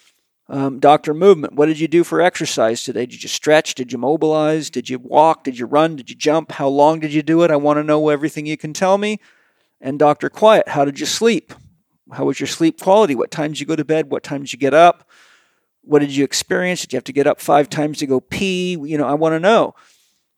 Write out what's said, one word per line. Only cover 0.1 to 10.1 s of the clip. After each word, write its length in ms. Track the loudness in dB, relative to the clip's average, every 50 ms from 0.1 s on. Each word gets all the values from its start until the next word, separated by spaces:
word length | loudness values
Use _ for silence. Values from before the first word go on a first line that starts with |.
| _ _ _ _ _ _ _ -10
Um, 280 | -6 -4 -4 -4 -2 4
Doctor 340 | 6 6 6 6 2 -4 -2
Movement, 400 | 4 4 4 4 4 2 -6 0
what 140 | 0 2
did 120 | 2 2 -2
you 80 | -2
do 160 | 0 2 0 2
for 180 | 2 0 0
exercise 600 | 0 0 0 -2 -6 -6 -2 0 0 0 0 -2
today? 240 | -6 -6 -6 -6 -6
Did 160 | -6 -8 -16
you 80 | -12 -10
stretch? 460 | -10 -4 0 2 2 2 2 -2 -8
Did 160 | -10 -8 -8
you 80 | -8 -4
mobilize? 720 | -2 -2 -2 0 0 0 0 0 0 0 -2 -4 -6 -6
Did 180 | -8 -10 -8 -8
you 80 | -10
walk? 460 | -10 -10 -2 2 2 4 4 2 -2 _
Did 160 | -10 -8 -8
you 80 | -8
run? 280 | -2 0 0 0 0 -4
Did 140 | -8 -14 -18
you 60 | -14
jump? 360 | -4 -2 0 0 0 -2 -6 -8
How 140 | -4 -4
long 320 | -2 2 4 4 4 2 0
did 140 | -4 -2 -2
you 80 | -2
do 220 | 0 2 2 2 4
it? 80 | 4
I 40 | 2
wanna 280 | 2 2 2 0 0 0
know 260 | 0 0 2 2 2
everything 380 | 0 0 -2 -6 -6 -6 -8
you 100 | -8 -8
can 160 | -8 -10 -12 -6
tell 240 | -2 0 0 2
me. 220 | 0 0 -4 -6 -8 _ _ _ _ _ _ _ _ _ _ _ _
And 200 | -10 -8 0 2
Doctor 280 | 2 2